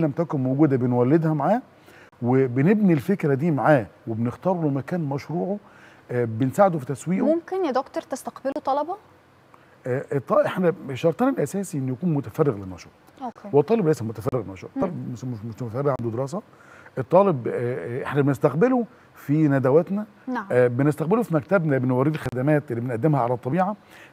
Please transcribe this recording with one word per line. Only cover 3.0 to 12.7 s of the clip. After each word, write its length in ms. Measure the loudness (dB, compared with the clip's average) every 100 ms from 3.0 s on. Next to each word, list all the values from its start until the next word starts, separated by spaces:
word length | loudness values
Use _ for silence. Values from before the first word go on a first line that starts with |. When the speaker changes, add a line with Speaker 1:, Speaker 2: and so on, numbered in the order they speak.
| 2 -2 0
Speaker 1:
دي 160 | 0 0
معاه، 360 | 2 4 4 2 -10 -8
وبنختار 480 | -4 -4 -2 -2
له 140 | 0 -2
مكان 320 | -2 -4 -6
مشروعه، 580 | -4 -6 -6 -6 -4 -6 -10 -20 -20 -20 -6
آه، 140 | -4
بنساعده 540 | -2 -2 -2 4 4 4
في 80 | -6
تسويقه. 400 | -8 -4 0 2
Speaker 2:
ممكن 300 | 0 -2 -4
يا 60 | -2
دكتور 320 | -2 -4 -8
تستقبلوا 560 | -8 -10 -10 -8 -8 -6
طلبة؟ 320 | -4 -4 -4 -8 -14 _ _ _ _ -20 _ _ -6
Speaker 1:
آه، 180 | -6 -4
الط-، 340 | -6 0 2 2
احنا 260 | 2 0 0 -6
شرطنا 340 | -2 -2 2 0
الأساسي 500 | 0 -4 -4 -6 -6
إنه 140 | -4
يكون 220 | -2 0
متفرغ 420 | -2 -2 0 0 0
للنشاط. 340 | -8